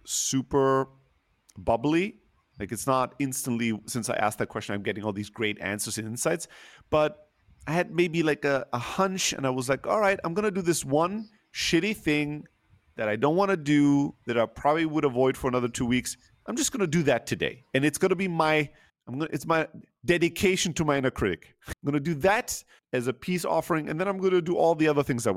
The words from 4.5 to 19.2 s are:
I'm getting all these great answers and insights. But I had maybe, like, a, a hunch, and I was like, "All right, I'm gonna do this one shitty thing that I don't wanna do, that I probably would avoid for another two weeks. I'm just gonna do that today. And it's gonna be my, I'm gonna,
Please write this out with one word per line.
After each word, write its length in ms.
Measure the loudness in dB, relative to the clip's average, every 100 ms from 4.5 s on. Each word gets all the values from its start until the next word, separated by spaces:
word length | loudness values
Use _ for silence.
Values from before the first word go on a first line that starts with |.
| -6 -6 -6
I'm 80 |
getting 200 | -4 -4
all 100 | -4
these 160 | -6 -6
great 280 | -4 -4 -4
answers 360 | -6 -4 -6 -6
and 80 | -8
insights. 400 | -4 -2 -2 -6 -20 -20 -20 -2
But 400 | 0 0 -2 _ _ _ _ -4
I 20 |
had 200 | -2 0
maybe, 320 | 0 0 2
like, 220 | 0 0 0
a, 200 | -2 -2
a 60 | -8
hunch, 520 | -4 -2 -2 0 -4
and 140 | -2 -2
I 60 |
was 180 | 0 -2
like, 160 | -2 0
"All 140 | 2 2
right, 120 | 0
I'm 100 | -2
gonna 160 | -2 -2 0
do 40 |
this 200 | 0 0
one 460 | 2 2 2 -2 -10 _ _
shitty 420 | -6 0 2 2 -2
thing 520 | 0 0 0 -4 -10 _ _ _ _ -4
that 100 | -2
I 80 | 2
don't 200 | 2 2
wanna 220 | 2 0
do, 580 | 2 4 6 4 2 -4 -2
that 120 | 0
I 80 | 0
probably 400 | 0 0 2 0
would 180 | 0 0
avoid 320 | 2 2 2
for 100 | -2
another 200 | 0 -2
two 180 | -2 0
weeks. 320 | 0 -2 -10 _ _ -8
I'm 80 | -4
just 160 | -2
gonna 160 | -2 0
do 160 | 2
that 240 | 2 0 0
today. 360 | -4 -4 -4 _ 0
And 100 | 0
it's 140 | 2
gonna 160 | 0 0
be 120 | -2
my, 280 | 0 2 2 0 -8 _ _ -10
I'm 140 |
gonna, 100 | -6